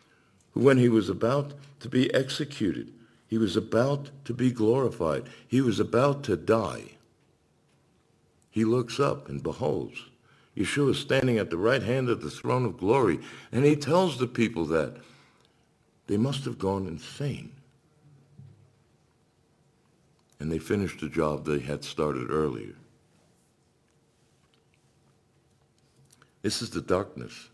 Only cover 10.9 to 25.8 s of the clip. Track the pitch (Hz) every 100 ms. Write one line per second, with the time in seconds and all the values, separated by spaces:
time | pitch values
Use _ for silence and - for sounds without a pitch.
10.9 | - - 131 131 113 90 85 107 131 98
11.9 | 131 127 107 76 - 123 127 120 82 95
12.9 | 135 110 73 - - - 113 143 147 127
13.9 | 175 185 123 123 - 113 80 78 80 67
14.9 | - - - _ _ _ _ _ _ _
15.9 | _ - 104 131 143 131 117 95 98 95
16.9 | 85 - - 143 80 - - _ _ _
17.9 | _ _ - _ - - - _ _ _
18.9 | _ _ _ _ _ _ _ _ _ _
19.9 | _ _ _ _ _ 76 82 - 107 92
20.9 | - 76 82 78 73 76 73 65 71 -
21.9 | - 76 65 60 73 76 57 50 50 -
22.9 | _ _ _ _ _ _ _ _ _ _
23.9 | _ _ _ _ _ _ _ _ _ _
24.9 | _ _ _ _ _ _ _ _ _